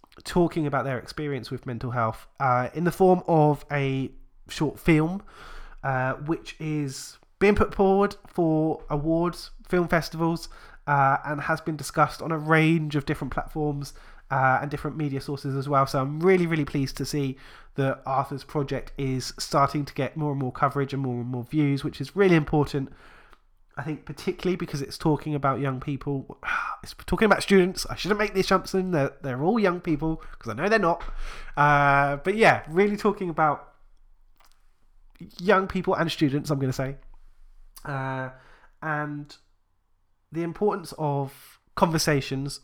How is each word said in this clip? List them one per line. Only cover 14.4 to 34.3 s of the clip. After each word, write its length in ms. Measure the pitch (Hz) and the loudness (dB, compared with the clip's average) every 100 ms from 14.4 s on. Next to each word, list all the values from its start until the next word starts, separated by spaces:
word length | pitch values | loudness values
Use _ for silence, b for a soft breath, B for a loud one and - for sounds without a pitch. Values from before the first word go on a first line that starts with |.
| 131 127 | 4 4
and 80 | 143 | 0
different 260 | 147 151 143 | -4 -6 -4
media 240 | 147 135 | -4 -4
sources 360 | 135 139 143 135 | -6 -6 -4 -4
as 120 | 135 | 2
well. 180 | 139 135 | 2 2
So 140 | 143 | 0
I'm 200 | 135 156 | -2 2
really, 260 | 180 185 170 | 4 4 4
really 180 | 160 | 0
pleased 320 | 139 147 135 - | 0 -2 -2 -4
to 60 | |
see 320 | 135 147 135 127 B B B | -4 -2 -2 -6 B B B
that 260 | - 135 - - | -2 0 0 -2
Arthur's 380 | 135 135 139 | -2 -2 -6
project 480 | - 156 139 135 - - | -6 -4 -2 -4 -6 -6
is 360 | 135 131 - - | -4 -4 -6 -8
starting 460 | - 151 139 151 | -2 2 2 0
to 100 | 139 | -4
get 220 | - 131 160 | -4 -6 -4
more 140 | 147 | -4
and 80 | 139 | -2
more 120 | 127 | -4
coverage 400 | - 143 143 135 | -2 -2 0 -4
and 100 | 139 | -4
more 140 | 135 120 | -4 -4
and 60 | 120 | -6
more 160 | 127 | -8
views, 380 | 117 151 143 139 | -4 0 2 2
which 180 | 143 - | -2 -6
is 140 | 131 | -4
really 220 | 196 196 165 | 2 6 6
important. 560 | 147 151 139 143 135 - B B B B _ _ _ - | 4 2 2 -2 -6 -10 B B B B _ _ _ -10
I 60 | |
think 220 | 143 147 | -8 -8
particularly 520 | - 143 - 175 185 185 | -10 -8 -6 -2 -2 -2
because 260 | 170 147 | -4 -6
it's 160 | 139 - | -8 -2
talking 360 | 165 147 151 | 0 0 0
about 240 | 147 139 123 | -2 0 0
young 220 | 139 131 | -2 -4
people, 580 | 151 139 147 139 - - | -6 -6 -4 -6 -6 -10
<sighs> 400 | - - - - | -4 -4 -4 -8
it's 120 | - - - | -12 -12 -2
talking 200 | 180 220 | 2 4
about 160 | 202 | 4
students. 440 | - 196 180 - - | 6 6 6 0 -8
I 80 | 113 | -4
shouldn't 240 | 170 208 | -2 0
make 140 | 208 | 0
the 60 | 190 | 0
assumption 500 | - 190 - 190 185 | 2 2 0 -4 0
that 300 | 165 139 - | 0 -2 -4
they're 180 | 139 123 | -8 -2
all 160 | 160 233 | 0 2
young 220 | 190 175 | 2 0
people, 420 | 175 147 160 160 B B | -2 -2 -2 -4 B B
'cause 120 | 117 | -10
I 40 | |
know 140 | 107 190 | -4 0
they're 100 | 220 | 2
not. 240 | 175 170 - B B B B - | 2 0 -4 B B B B 2
Uh, 600 | 147 143 143 139 143 143 | 4 6 4 4 2 0
but 200 | 185 214 | -2 4
yeah, 260 | 196 117 - | 4 4 2
really 280 | 165 208 202 | 2 2 2
talking 340 | 208 196 180 | 0 0 -2
about 420 | 160 156 139 - _ - - _ _ _ | 0 0 0 -6 _ -20 -20 _ _ _